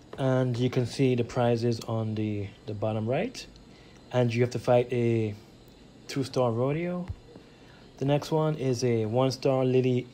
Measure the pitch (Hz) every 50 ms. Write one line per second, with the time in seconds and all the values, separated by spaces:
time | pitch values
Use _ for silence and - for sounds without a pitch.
0 | - - - - 139 131 131 127 131 127 120 117 123 123 - 131 123 113 - -
1 | 139 131 127 120 113 117 - 131 120 120 120 117 113 120 117 113 - - 113 113
2 | 110 110 107 110 107 107 104 104 101 98 - - - - 110 101 107 107 107 110
3 | 107 113 127 151 208 269 - - - - - - - - - - - - - -
4 | - - - 123 123 120 113 120 123 120 - 120 - - 123 123 123 123 127 120
5 | 120 117 117 113 110 107 104 - - - - - - - - - - - - -
6 | - - - 139 131 - - 131 127 120 113 117 123 135 147 160 170 175 180 180
7 | 175 180 - - - - - - - - - - - - - - - - - -
8 | 131 139 143 147 - - 160 156 156 156 156 151 127 131 127 113 127 123 117 113
9 | 110 107 110 123 131 131 127 - - 143 135 131 131 131 127 127 123 127 127 123
10 | 123 -